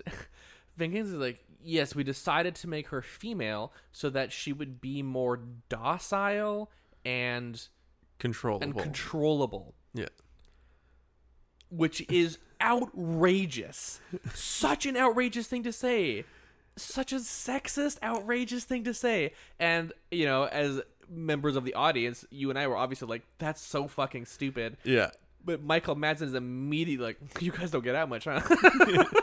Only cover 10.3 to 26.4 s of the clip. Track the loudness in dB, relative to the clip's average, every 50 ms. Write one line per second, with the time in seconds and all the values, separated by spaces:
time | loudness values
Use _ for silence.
10.3 | -20 -20 -20 -20 _ _ -20 -20 _ _ _ _ _ _ _ _ _ _ _ _
11.3 | _ _ -20 _ _ _ -18 -6 0 2 2 2 0 -2 -2 2 4 4 4 4
12.3 | 0 -6 -16 -10 -2 2 4 4 4 4 0 -2 -6 -6 -4 -2 2 6 6 6
13.3 | 6 6 2 0 -4 -6 -8 -8 -8 -8 -8 -8 -10 -10 -12 -10 -10 -10 -8 -8
14.3 | -6 -2 0 2 2 4 4 4 2 2 0 -2 2 4 4 4 4 4 2 2
15.3 | 0 -4 -4 -4 -4 -4 -4 -4 -4 -2 0 0 2 2 2 0 0 -4 -6 -10
16.3 | -16 -20 -20 -20 _ _ _ _ -14 -10 -8 -6 -4 -4 -4 -2 -4 -4 -4 -4
17.3 | -4 -4 -4 -2 -4 -4 -4 -4 -2 0 0 -2 -2 -2 -4 -4 -2 -2 -2 -2
18.3 | 0 0 0 -2 -4 -6 -4 -4 -4 -2 -2 -4 -4 0 0 2 2 2 0 0
19.3 | -4 -8 -20 -14 -6 0 2 2 2 2 0 -4 -8 -14 _ -4 0 2 2 4
20.3 | 4 4 2 2 0 0 0 0 0 -2 -6 -8 _ _ -20 -14 -12 -6 -4 -2
21.3 | -2 0 2 0 0 0 0 -2 0 2 2 2 2 2 0 -2 -2 -6 -12 -14
22.3 | -8 -4 -2 -2 0 0 0 0 2 0 0 0 -2 -4 -6 -6 -6 -8 -8 _
23.3 | _ -6 -6 -6 -6 -6 -8 -6 -4 -4 -4 -4 -2 -2 -4 -2 -4 -8 -10 -10
24.3 | -8 -6 -4 -4 -2 -2 -4 -4 -6 -4 0 2 4 4 4 2 -2 -8 _ -20
25.3 | -20 -10 -4 -4 -4 -2 0 2 2 2 2 0 -2 0 0 -2 0 -2 -2 -2
26.3 | -2 -4